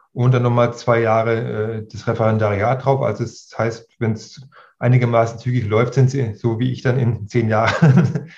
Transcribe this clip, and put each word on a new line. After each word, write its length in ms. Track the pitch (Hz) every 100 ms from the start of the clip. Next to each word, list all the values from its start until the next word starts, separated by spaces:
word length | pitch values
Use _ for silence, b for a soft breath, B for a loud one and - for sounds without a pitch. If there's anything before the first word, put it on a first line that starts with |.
| B
und 200 | - 123
dann 120 | 123
nochmal 280 | 120 120 120
zwei 260 | - - 117
Jahre, 800 | 113 110 113 113 123 113 107 110
äh, 60 | 107
das 160 | 104 -
Referendariat 800 | 110 110 110 107 101 110 131
drauf. 180 | 135 135
Also 220 | 120 107
das 260 | 117 - - -
heißt, 300 | 117 113 - _
wenn's 420 | 113 107 - - - B B B
einigermaßen 600 | 123 123 120 117 117 -
zügig 240 | 123 123
läuft, 300 | 101 107 123
sind 180 | 135 127
Sie, 220 | 139 113
so 260 | 104 120 113
wie 100 | 127
ich, 120 | 120
dann 140 | 131 127
in 300 | 113 101 101
zehn 220 | 123 110
Jahren 840 | 107 117 - 160 131 151 - -